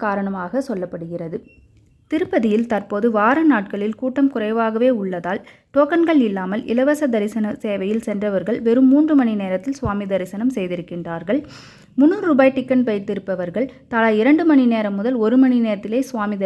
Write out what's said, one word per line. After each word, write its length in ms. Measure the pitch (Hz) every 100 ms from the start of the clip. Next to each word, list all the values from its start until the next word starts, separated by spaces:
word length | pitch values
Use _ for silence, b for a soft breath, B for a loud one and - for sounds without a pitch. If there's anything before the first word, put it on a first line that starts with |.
காரணமாக 580 | 214 196 196 196 180 247 269
சொல்லப்படுகிறது. 680 | 208 180 180 165 170 165 170 - _ _ _ _ _ _
திருப்பதியில் 580 | 311 370 349 220 214 240
தற்போது 360 | 208 - 208 233 214
வார 200 | 214 285 320
நாட்களில் 460 | 240 196 202 208 220
கூட்டம் 300 | 262 262 277
குறைவாகவே 580 | 262 214 226 226 220 254 240
உள்ளதால் 400 | 190 180 170 196 b b _ 269
டோக்கன்கள் 460 | 285 339 330 311 226
இல்லாமல் 360 | 196 185 208 -
இலவச 360 | 240 269 294 294 226
தரிசன 360 | 208 220 214 208
சேவையில் 420 | 220 202 190 220 226
சென்றவர்கள் 520 | 202 208 190 175 233 226
வெறும் 220 | 233 262
மூன்று 220 | 277 311 294
மணி 120 | 233 208
நேரத்தில் 360 | 190 185 269 269
சுவாமி 280 | 226 202 202
தரிசனம் 400 | 196 185 202 240 247
செய்திருக்கின்றார்கள். 840 | 185 180 170 175 170 165 165 262 302 B B B B -
முந்நூறு 240 | 294 403 370
ரூபாய் 260 | 269 269 269
டிக்கெட் 300 | 254 254 240
வைத்திருப்பவர்கள் 760 | 208 196 196 190 185 175 180 269 B -
தலா 180 | 233 226 214
இரண்டு 240 | 240 311 339
மணி 160 | 285 247 226
நேரம் 220 | 208 196
முதல் 180 | 220 254 214
ஒரு 140 | 254
மணி 160 | 262 247 226
நேரத்திலே 340 | 202 208 226 269
சுவாமி 260 | 233 208 202